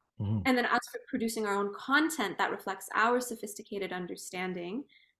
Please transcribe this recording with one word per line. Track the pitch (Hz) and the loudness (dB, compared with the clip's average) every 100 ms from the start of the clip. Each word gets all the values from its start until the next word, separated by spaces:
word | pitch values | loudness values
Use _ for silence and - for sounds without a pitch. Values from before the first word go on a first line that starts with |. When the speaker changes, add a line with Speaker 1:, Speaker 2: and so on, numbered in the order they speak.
| _ - | _ -4
Speaker 1:
Mm-hmm. | 101 110 - | 0 2 4
Speaker 2:
And | 247 | 4
then | |
as | 240 240 - | 4 2 0
for | - - | -12 -4
producing | 254 226 226 208 | -2 0 0 0
our | |
own | 202 202 | 0 0
content | - - 285 311 285 196 - | -4 2 4 4 2 -2 0
that | 190 | 0
reflects | 202 196 185 - | 0 -4 -6 -2
our | - 226 247 | 4 4 4
sophisticated | 247 220 214 - - 202 185 | 0 -6 -8 -10 -8 -4 -4
understanding | 180 175 190 - 185 185 180 175 233 - _ _ _ | -4 -6 -8 -8 -4 -2 -2 -4 -6 -8 _ _ _